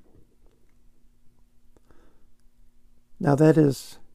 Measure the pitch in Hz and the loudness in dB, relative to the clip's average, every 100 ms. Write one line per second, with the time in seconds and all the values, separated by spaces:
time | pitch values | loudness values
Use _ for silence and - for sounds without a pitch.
0 | - - - _ - _ - _ - - | -20 -20 -20 _ -20 _ -20 _ -20 -20
1 | - _ - - - _ - - - - | -20 _ -20 -20 -20 _ -20 -20 -20 -20
2 | - - - - - - - - - - | -20 -20 -20 -20 -20 -20 -20 -20 -20 -20
3 | - - - 139 156 156 143 127 - - | -20 -8 -2 2 4 4 2 -2 -10 -20
4 | - | -20